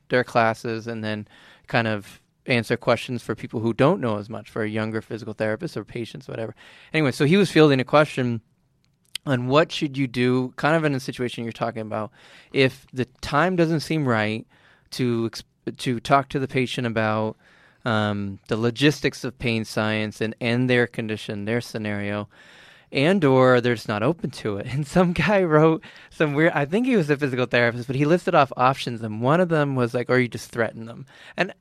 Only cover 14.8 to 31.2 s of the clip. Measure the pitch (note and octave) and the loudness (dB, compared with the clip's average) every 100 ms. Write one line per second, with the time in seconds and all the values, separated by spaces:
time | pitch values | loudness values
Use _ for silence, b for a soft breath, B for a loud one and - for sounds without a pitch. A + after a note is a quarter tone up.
14.8 | b - B2+ A#2 A2+ - - _ - - | b -4 -2 0 -2 -6 -18 _ -12 -8
15.8 | - A#2+ - C#3 C3 D3+ C3 C3+ B2 - | -4 -4 2 2 2 -4 -4 -2 -2 -2
16.8 | B2 A2 A2 G#2+ A2 - b b b b | -4 -2 0 0 -4 -8 b b b b
17.8 | - A2 G#2+ G2+ G2+ G2 - A2 A#2 A2+ | -2 0 0 -2 -6 -10 -6 -2 -2 2
18.8 | C#3+ C#3+ D3 - C3 A#2 B2+ A2+ G#2+ - | 0 2 -2 -4 -10 -6 -4 -2 -4 -2
19.8 | G#2+ G#2+ G#2+ - A2 A2 B2 A#2+ B2+ B2 | -2 -2 -4 -4 -6 -4 -2 0 2 2
20.8 | A#2+ - A2+ G#2+ - G#2 G2+ A#2+ A#2 A#2 | 2 -2 -6 -6 -8 -8 -4 -4 -4 -8
21.8 | G#2+ G#2 G2+ G#2 G#2 B B B B B | -6 -6 -4 -6 -8 B B B B B
22.8 | B C3+ C#3+ G3 D3+ C3 B2+ B2+ A#2 A#2 | B 0 2 4 4 6 6 6 4 -2
23.8 | - G#2+ A2+ E3+ D#3+ - A2+ G2 A#2 C3 | -2 -2 0 -2 -4 -6 -6 -6 -6 -6
24.8 | D3 - F3+ F3 D#3+ G#3 F#3 D3+ D#3+ D#3+ | 0 2 2 2 2 2 4 6 6 2
25.8 | - B B - D#3 C#3+ E3 D#3 C#3+ F#3 | -4 B B -2 0 2 2 2 0 0
26.8 | B3+ A#3+ D3 C#3+ C#3+ B2 B2 B2 A#2+ A#2 | 2 2 2 0 0 0 0 2 2 0
27.8 | A#2+ C3 D3 F3 - E3 C#3 - B2+ C3+ | -4 0 2 2 4 4 4 4 2 2
28.8 | - A#2 A2+ G#2+ A#2+ D#3+ F3+ D#3+ C#3+ C3 | -4 -6 -6 -2 2 2 2 0 0 0
29.8 | A#2+ B2 A#2+ B2+ B2 A#2 - A#2+ A2+ - | 0 -2 0 2 2 -4 -8 -4 -4 -6
30.8 | A2+ B2+ C3+ B | -14 -16 -20 B